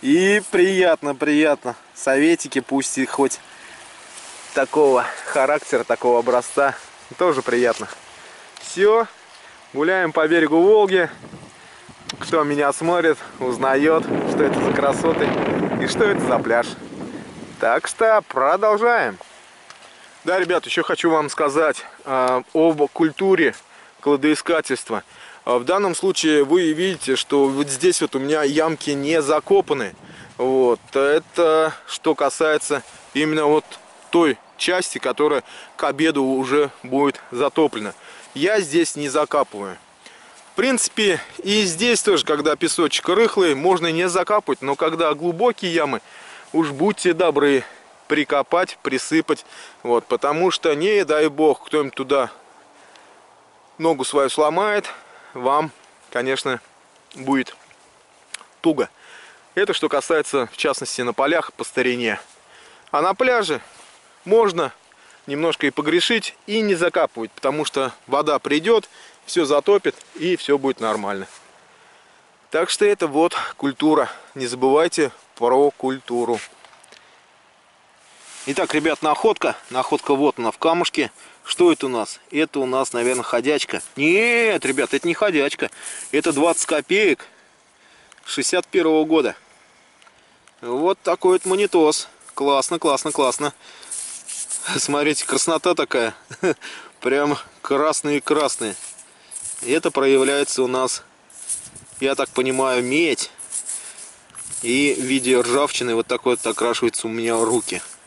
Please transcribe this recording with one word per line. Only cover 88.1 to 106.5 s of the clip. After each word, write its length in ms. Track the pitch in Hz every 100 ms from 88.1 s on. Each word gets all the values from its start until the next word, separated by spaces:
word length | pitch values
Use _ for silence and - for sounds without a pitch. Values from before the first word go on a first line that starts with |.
| - -
шестьдесят 400 | - - 180 -
первого 380 | 190 160 156 156
года. 300 | 160 123 85 _ _ _ _ _ _ _ _ _ _ _ _
Вот 360 | 120 123 165 196
такой 300 | - 175 185
вот 120 | 185 185
монитос. 640 | 190 208 185 151 151 - - -
Классно, 460 | - 143 139 135 170
классно, 320 | 160 135 156
классно. 420 | 147 135 - 147 - - - - - - - - - - - - 180
Смотрите, 480 | - 143 147 147 -
краснота 500 | 135 - 156 180 165
такая. 400 | 143 131 113 - - -
<laughs> 140 | 185 147 - - - _
Прям 380 | 127 139 147 147 - -
красные-красные. 1120 | - 139 156 151 151 147 - 147 139 - 113 95 - - - - - - - -
Это 300 | 120 151 165
проявляется 720 | 143 135 135 131 143 143 -
у 40 | 127
нас, 360 | 127 127 - - _ _ - - - - - - -
я 160 | 135 139
так 140 | 135
понимаю, 540 | - 131 131 135 127
медь. 460 | 123 147 165 127 - - - - - - - - - - _ - - -
И 320 | 117 127 143 127
в 40 |
виде 380 | 131 135 123 127
ржавчины 540 | 120 131 147 - 123
вот 140 | 113 113
так 180 | 123 131
вот 180 | 123
окрашиваются 580 | 113